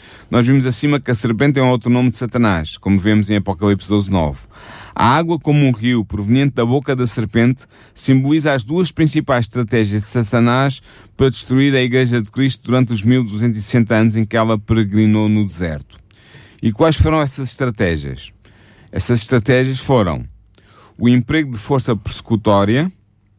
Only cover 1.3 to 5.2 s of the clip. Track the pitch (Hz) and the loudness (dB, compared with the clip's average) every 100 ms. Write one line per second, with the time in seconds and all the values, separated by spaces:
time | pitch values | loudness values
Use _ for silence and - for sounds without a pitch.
1.3 | 110 143 135 127 123 120 123 127 - 120 | 0 0 2 2 2 0 2 2 -2 -6
2.3 | 120 113 87 78 - 92 98 101 107 101 | 0 0 0 -4 -6 0 0 2 2 2
3.3 | 104 98 90 104 98 - 104 95 95 78 | -2 -2 -2 0 0 0 -2 0 0 -2
4.3 | 67 - - - - - - 117 143 | -4 -14 -20 -20 -20 -12 0 2 2